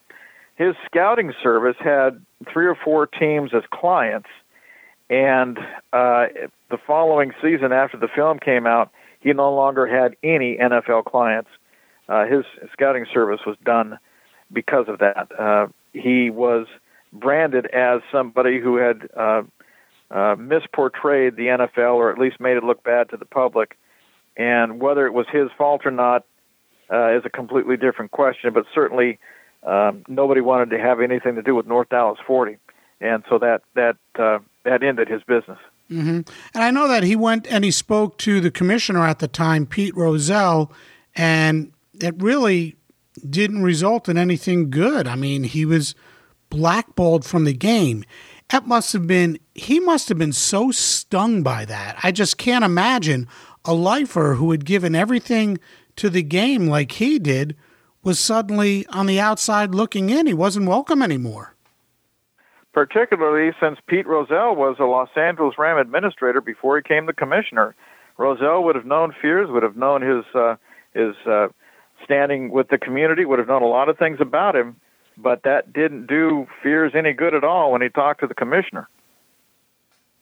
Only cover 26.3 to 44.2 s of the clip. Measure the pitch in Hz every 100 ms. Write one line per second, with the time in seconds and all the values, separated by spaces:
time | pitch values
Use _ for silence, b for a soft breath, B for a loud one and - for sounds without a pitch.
26.3 | _ _ _ _ _ - 110 117 120 120
27.3 | - 120 131 - 123 127 - 107 - 135
28.3 | 123 120 113 104 156 143 127 123 113 B
29.3 | B B B - 98 104 98 90 131 139
30.3 | 135 123 127 117 113 117 120 123 123 127
31.3 | 117 110 123 110 120 120 123 113 107 -
32.3 | 131 110 107 _ b b b 107 113 -
33.3 | 117 117 117 - 127 120 113 _ - 110
34.3 | 107 104 _ 123 127 135 123 113 113 -
35.3 | 120 - 92 - _ - 165 156 170 160
36.3 | B B 226 233 262 294 240 180 214 226
37.3 | 226 - 220 202 - - 214 208 - 214
38.3 | 202 170 - 180 220 - 185 165 156 143
39.3 | - 160 160 139 - 196 180 165 156 147
40.3 | 208 190 165 151 B B B B - 165
41.3 | 160 156 156 147 _ _ 196 202 170 202
42.3 | 277 226 180 165 - _ _ _ - 143
43.3 | 151 208 208 180 160 185 233 - 170